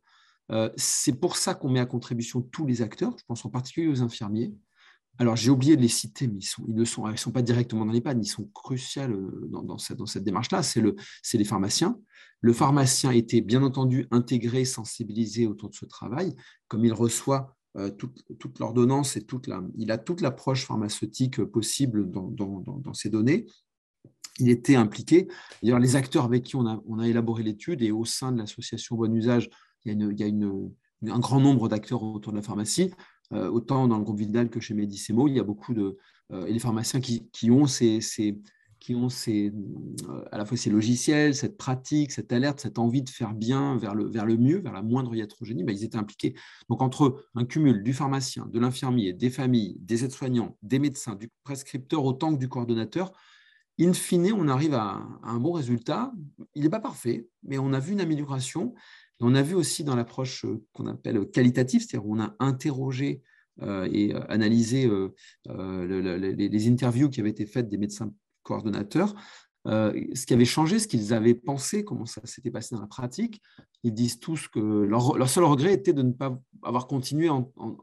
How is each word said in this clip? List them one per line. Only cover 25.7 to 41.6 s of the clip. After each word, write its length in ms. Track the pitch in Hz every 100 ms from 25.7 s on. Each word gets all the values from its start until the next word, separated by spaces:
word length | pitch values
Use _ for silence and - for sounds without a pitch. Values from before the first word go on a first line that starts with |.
| 123
les 160 | 127
acteurs 300 | 139 131 165
avec 180 | 120 123
qui 140 | 123 135
on 100 | 113
a, 160 | 107 110
on 120 | 110
a 80 | 117
élaboré 360 | 117 113 113
l'étude, 400 | 110 107 - 160
et 100 | 110
au 140 | 110 117
sein 260 | - 131
de 60 | 120
l'association 580 | 107 - - 113 - 113
Bon 180 | 110
Usage, 360 | 113 117 120 - - _ _
il 40 | 113
y 20 |
a 20 |
une, 180 | 104 104
il 100 | 104
y 20 |
a 40 | 104
une, 460 | 104 101 98 95 - _ - 110
un 120 | 113
grand 200 | 117 135
nombre 300 | 143 127 110
d'acteurs 340 | 107 - 120
autour 300 | 110 107 107
de 60 | 104
la 40 |
pharmacie, 500 | 104 98 104 170 185 - - _ -
euh, 160 | 101 92
autant 400 | 117 117 135 127
dans 80 | 110
le 80 |
groupe 140 | 104 104
Vidal 320 | 104 117 120
que 100 | 117
chez 140 | -
Medicemo, 520 | 104 101 98 - 110 147
il 80 |
y 60 | 127
a 40 |
beaucoup 280 | 101 101 -
de, 240 | 110 98 95 _ _ -
euh, 120 | 92
et 80 | 87
les 60 | 120
pharmaciens 420 | 120 110 117 135
qui, 280 | 123 117 -
qui 180 | - 113
ont 160 | 131 143
ces, 360 | - 117 110
ces, 360 | - - 107 104 - _ _ _
qui 160 | -
ont 140 | 120 123
ces, 440 | 127 120 107 104 107 95 - - - -
euh, 160 | 67 -
à 60 | -
la 80 |
fois 140 | 107 120
ces 100 | 110
logiciels, 680 | 104 110 123 - 151 151
cette 220 | 131 117
pratique, 560 | -